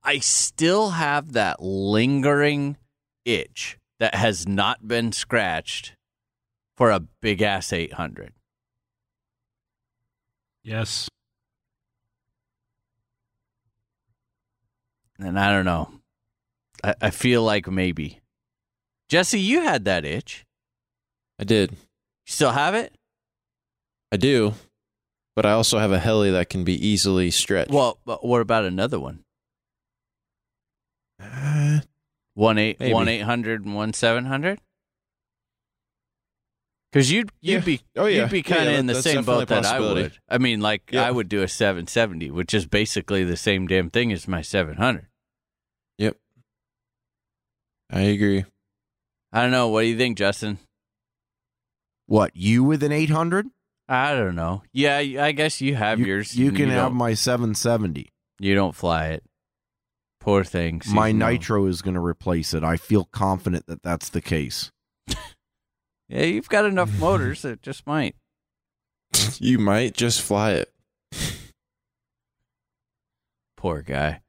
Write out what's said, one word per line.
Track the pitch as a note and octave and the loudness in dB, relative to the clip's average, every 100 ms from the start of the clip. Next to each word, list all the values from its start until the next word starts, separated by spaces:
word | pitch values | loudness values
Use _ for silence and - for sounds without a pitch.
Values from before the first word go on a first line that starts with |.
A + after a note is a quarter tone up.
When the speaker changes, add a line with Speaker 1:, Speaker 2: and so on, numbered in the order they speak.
Speaker 1:
I | C#3 C#3+ | 0 0
still | - - - - D#3+ G3 G#3+ | 0 0 -2 0 2 2 0
have | E3 D3+ D3 D#3 | -2 0 -2 -2
that | A#2+ F#2+ - | -2 0 -2
lingering | F#2 F#2+ G2 G#2+ B2 C#3 C#3 C#3+ D3 D3 C#3+ C#3+ _ _ _ _ | -6 -2 2 2 4 2 2 2 2 0 -4 -6 _ _ _ _
itch | A#2+ G#2 - - - - _ _ | -2 -2 -4 -12 -14 -14 _ _
that | A2+ F#2 | -2 0
has | A2+ F2+ F2 | 0 -2 -4
not | G2 G2+ A#2+ G#2+ | 0 0 -2 -4
been | A#2 A#2 | -2 -2
scratched | - - A#2+ F#2+ D#2+ - - - _ _ _ _ _ _ _ _ _ | -6 -2 0 0 -4 -6 -12 -12 _ _ _ _ _ _ _ _ _
for | A#2+ | 4
a | G2 | 4
big-ass | D#2 _ A2 F#2+ G#2 G2 - | -2 _ -4 0 0 0 -4
eight | F#2 E2+ | -4 -4
hundred. | - D#2+ G1+ - _ _ _ _ _ _ _ _ _ _ _ _ _ _ _ _ _ _ _ _ _ _ _ | -8 -10 -10 -20 _ _ _ _ _ _ _ _ _ _ _ _ _ _ _ _ _ _ _ _ _ _ _
Speaker 2:
Yes. | A2+ A2 A2 - - _ _ _ _ _ _ _ _ _ _ _ _ _ _ _ _ _ _ _ _ _ _ _ _ _ _ _ _ _ _ _ _ _ _ _ _ _ _ _ _ - | -8 -6 -4 -6 -8 _ _ _ _ _ _ _ _ _ _ _ _ _ _ _ _ _ _ _ _ _ _ _ _ _ _ _ _ _ _ _ _ _ _ _ _ _ _ _ _ -14
Speaker 1:
And | F#2+ F#2+ | -6 0
I | G2 | 2
don't | G2+ | 2
know. | F#2 E2+ - - _ _ _ _ _ _ _ - | 2 -2 -4 -12 _ _ _ _ _ _ _ -6
I, | G2+ - | -4 -2
I | G#2+ | -4
feel | - B2+ A#2+ | 0 2 4
like | A2 G#2 F#2 | 4 0 -2
maybe. | F#2+ F#2 D#2+ C#2+ - _ _ _ _ _ _ _ _ _ | -2 -2 -2 -8 -12 _ _ _ _ _ _ _ _ _
Jesse, | E3 F#3 G#3+ | 0 2 0
you | F#3+ D4+ | 2 2
had | D#4 C#3+ | 2 0
that | G2 F2+ | 0 0
itch. | D2 E2+ - - _ _ _ _ _ _ _ _ _ - | -2 -6 -8 -20 _ _ _ _ _ _ _ _ _ -14
Speaker 3:
I | |
did. | G#2 A2 F#2+ | 0 2 2
Speaker 1:
You | - _ _ _ _ - | -2 _ _ _ _ -12
still | - C#3 | 0 2
have | B2 D#3 | 2 0
it? | G#3+ - _ _ _ _ _ _ _ _ _ _ _ _ | -2 -6 _ _ _ _ _ _ _ _ _ _ _ _
Speaker 3:
I | G#2 | 0
do, | C3 C3+ G#2 G#2+ _ _ _ _ _ _ _ | 2 4 2 -2 _ _ _ _ _ _ _
but | - G#2+ | 0 4
I | |
also | A2 A2+ A2 | 4 2 2
have | G#2 | 2
a | F#2 | 2
heli | F2 A2 G2+ | 2 4 4
that | F#2 F2 | 2 0
can | F#2+ | -2
be | F2 F2 G#2 | -2 0 2
easily | G2+ G2 F#2 F2+ | 2 2 2 2
stretched. | - - F#2+ - | 0 0 0 2
Speaker 1:
Well, | C#3+ B2 - | 2 2 -2
but | - A2+ | -10 -6
what | A#2+ B2 | 0 0
about | A2 A2+ | 2 2
another | F#2+ F#2 A#2 G#2+ | 0 -2 -2 -2
one? | C2 D#2+ _ _ _ _ _ _ _ _ _ _ _ _ _ _ _ _ _ _ _ _ | -6 -12 _ _ _ _ _ _ _ _ _ _ _ _ _ _ _ _ _ _ _ _
Speaker 3:
Uh, | G2+ B2+ C#3+ D3+ D3 D3+ - _ _ _ _ | -16 -6 -2 2 4 2 0 _ _ _ _
Speaker 1:
One | - A2 G#2+ | 2 4 4
eight, | G#2+ - | 2 0
Speaker 3:
maybe. | B2+ | 0
Speaker 1:
one | A2+ A2+ | 2 2
eight | A2+ | 0
hundred | G#2 A#2+ A2 A2+ | -2 -2 -2 -4
and | G2+ | -6
one | G2+ G#2+ | -4 -4
seven | A2 A#2 A#2 C3 | 0 2 2 -2
hundred? | C3+ E3+ G3+ _ _ _ _ _ _ _ _ _ _ _ _ _ _ _ _ _ _ _ _ _ _ _ | -4 -4 -6 _ _ _ _ _ _ _ _ _ _ _ _ _ _ _ _ _ _ _ _ _ _ _
'Cause | C#3+ C3 | 2 4
you'd, | G3 A3 _ | 2 -2 _
you'd | E3 | -2
Speaker 3:
Yeah. | F#3+ | 0
Speaker 1:
be, | F3 C3+ _ - | 0 -2 _ -2
Speaker 3:
Oh, | |
yeah. | G#3+ G3+ | 0 2
Speaker 1:
you'd | B2+ | 0
be | F#3+ | -2
Speaker 3:
Yeah, | D3 F3 | 0 0
Speaker 1:
kinda | D3+ | 2
Speaker 3:
yeah, | C#3+ | 2
Speaker 1:
in | B2+ | 0
the | |
Speaker 3:
that's | B2 | 0
Speaker 1:
same | C3 C#3+ | 0 0
Speaker 3:
definitely | A#2+ | 2
Speaker 1:
boat | A#2+ | 0
Speaker 3:
a | A#2+ | 2
Speaker 1:
that | G#2+ | 0
I | G2 B2+ | 0 0
Speaker 3:
possibility. | A2 F#2 | 0 -2
Speaker 1:
would. | D#2 - _ | -4 -8 _
I | B2 | 0
mean, | B2+ A2 | 2 2
like, | G#2+ G#2 - | 0 -2 -2
Speaker 3:
Yeah. | B2+ A#2+ | 0 0
Speaker 1:
I | |
would | B2 F#2 | 0 -2
do | G#2 | 0
a | F#2 | -2
seven | - G#2 F2+ E2+ | 2 0 0 -2
seventy, | A#2+ A2+ E2 D#2 | 0 0 -2 -6
which | D#2 F2 | -4 -2
is | G#2+ D#2+ | -2 0
basically | G#2 G#2+ G#2 - G2 | 0 0 -4 -2 0
the | F2+ F2 | 0 0
same | - G2 F#2 | 0 0 2
damn | F#2+ F2 | 0 2
thing | A#2 A#2+ | 0 0
as | F#2 - | -2 -4
my | F2 | -6
seven | D#2 G2+ D#2+ D2+ | -2 -2 -2 0
hundred. | B2 G#2 - _ _ _ _ _ _ _ _ - | 0 -2 -8 _ _ _ _ _ _ _ _ -4
Speaker 3:
Yep. | G#2+ - _ _ _ _ _ _ _ _ _ _ _ _ _ _ _ _ _ | -4 -4 _ _ _ _ _ _ _ _ _ _ _ _ _ _ _ _ _
I | F2+ | 0
agree. | G2 G2+ G#2 G2 F#2 _ _ _ _ _ _ _ _ | 2 2 2 2 -2 _ _ _ _ _ _ _ _
Speaker 1:
I | A2 | 0
don't | B2 | 2
know. | B2+ A#2+ | 2 2
What | A2 | 2
do | A2+ | 2
you | A2+ | 2
think, | B2 G#2+ | 0 2
Justin? | G2+ G2 G#2+ G2 _ _ _ _ _ _ _ _ _ _ _ _ _ _ _ | 0 0 -6 -8 _ _ _ _ _ _ _ _ _ _ _ _ _ _ _
Speaker 4:
What, | G#2+ G2 - | 2 2 0
you | G2 A#2 | 2 4
with | C3+ D#3 | 4 2
an | D3 | 0
eight | D3+ D#3+ | 0 0
hundred? | D#3 E3+ F#3 A#3 _ _ _ - | 0 0 -2 -4 _ _ _ -4
Speaker 1:
I | B2+ C#3 | -2 0
don't | C#3 G2 | 0 -2
know. | E2+ E2 G2 _ | -2 -4 -4 _
Yeah, | C3 C#3+ C#3+ | -2 0 0
y-, | C#3+ C3 | -2 -2
I | D3 | -2
guess | D3 D#3 - | 0 -2 -2
you | C3+ C3+ | -4 0
have | G#2+ A2 | 0 0
Speaker 4:
You, | A2 | 0
Speaker 1:
yours | G2 G#2+ A#2+ | 0 -2 0
Speaker 4:
you | C3+ | 2
Speaker 1:
and | C#3+ | 2
Speaker 4:
can | C#3 | 0
Speaker 1:
you | |
Speaker 4:
have | B2+ C3 | 2 0
Speaker 1:
don't, | B2 | 0
Speaker 4:
my | A#2 | 0
seven | G#2+ B2+ B2 A#2+ | 0 0 0 -2
seventy. | G#2 A#2+ A#2 G2+ C#2+ - _ _ _ | -2 0 0 -2 -6 -12 _ _ _
Speaker 1:
you | G2 | 0
don't | G2 F#2+ | 2 2
fly | - F2+ E2 D#2 | -2 -2 0 -2
it. | D#2+ _ _ _ _ _ _ _ _ _ _ | -6 _ _ _ _ _ _ _ _ _ _
Poor | - G2+ | 0 0
thing. | F#2 F2+ E2+ E2 | 0 -2 -4 -4
Sees | G2+ | 0
Speaker 4:
My | G#2 A2 | 2 2
Speaker 1:
no | G#2+ A2 | 2 2
Speaker 4:
Nitro | A#2+ E2+ G#2+ G2 | 0 0 0 2
is | E2+ | 0
gonna | F#2+ F2+ | -4 -2
replace | F2 E2 - E2+ D#2 | -4 -4 -2 -2 -2
it. | E2 | -2
I | D#2+ E2 | -2 -2
feel | - G#2+ F2+ | 2 2 2
confident | - G2 F#2 F#2+ F2+ - | -4 -2 -2 -2 -6 -6
that | E2 | -12
that's | F2 E2 - | -6 -6 -4
the | E2+ | -8
case. | - D#2+ C2 - - _ _ _ - - - _ _ _ _ _ _ _ _ | -4 -4 -4 -8 -10 _ _ _ -10 -10 -10 _ _ _ _ _ _ _ _
Speaker 1:
Yeah, | - | -4
you've | E3 A2 - | -2 -2 0
got | G#3 G#3 | 0 2
enough | F#3+ F3 | 0 0
Speaker 3:
<laughs> | G#2 | 0
Speaker 1:
motors | E3 F#3+ C3 D3 | 0 0 -2 -6
that | C#3+ A2 | -10 -12
just | - C3+ - | -12 -14 -6
might. | D#3 A2+ - _ _ _ _ _ _ _ _ _ - G#2+ - | -4 -4 -6 _ _ _ _ _ _ _ _ _ -2 -2 -2
Speaker 3:
You | G#2 B2+ | 0 2
might | G2+ G#2 B2 | 4 2 0
just | - A#2+ A2 | 0 0 0
fly | - G#2 A2 | 0 0 2
it. | E2 G1+ _ _ _ _ - - - - _ _ _ _ _ _ _ _ _ _ _ _ _ _ _ _ _ _ _ _ _ | 0 -2 _ _ _ _ -8 -8 -8 -16 _ _ _ _ _ _ _ _ _ _ _ _ _ _ _ _ _ _ _ _ _
Speaker 1:
Poor | F#2+ D#2 | -6 -6
guy. | D2+ C2+ D2+ D2+ | -6 -4 -4 -4